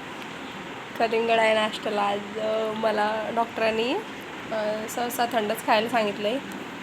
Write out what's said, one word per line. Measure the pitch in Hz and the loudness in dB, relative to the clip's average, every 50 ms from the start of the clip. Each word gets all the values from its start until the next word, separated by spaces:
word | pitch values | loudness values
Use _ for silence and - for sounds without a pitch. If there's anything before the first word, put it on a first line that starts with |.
| - - - - - - - - - - - - - - - - - - - - | -10 -10 -10 -10 -10 -10 -10 -10 -10 -10 -10 -10 -10 -10 -12 -12 -12 -8 -2 0
कलिंगड | 233 226 226 226 233 226 226 226 | 0 2 2 2 4 4 4 6
आहे | 220 220 220 | 6 6 6
नाश्त्याला | 214 214 214 214 - - 220 208 208 | 4 4 2 0 -2 -4 -2 0 2
आज. | 202 202 202 208 208 202 208 220 | 2 2 2 0 -4 -6 -6 -4
अ, | 214 220 220 220 220 220 214 | -2 0 0 0 0 -2 0
मला | 220 220 220 214 208 208 214 220 220 214 226 226 | 0 2 2 2 2 2 2 0 0 -2 -2 0
डॉक्टरांनी, | 226 233 233 - 226 220 220 220 226 233 247 311 427 453 - - - - - - - - - | 0 0 0 0 0 0 2 2 2 2 2 0 0 -2 -4 -8 -10 -10 -10 -10 -10 -8 -4
अ, | 226 220 214 214 214 220 220 233 | -2 -2 0 0 -2 -2 -4 -4
सहसा | - 254 240 240 247 - 240 | -4 -2 -2 -2 0 0 0
थंडच | 226 262 233 208 208 220 - - | 2 2 2 2 2 0 0 2
खायला | 285 233 214 220 240 | 4 4 4 4 4
सांगितलंय, | 254 233 214 208 196 202 208 208 247 277 - - - - - - - - | 2 2 2 2 0 0 0 0 0 -2 -2 -6 -8 -8 -8 -10 -10 -10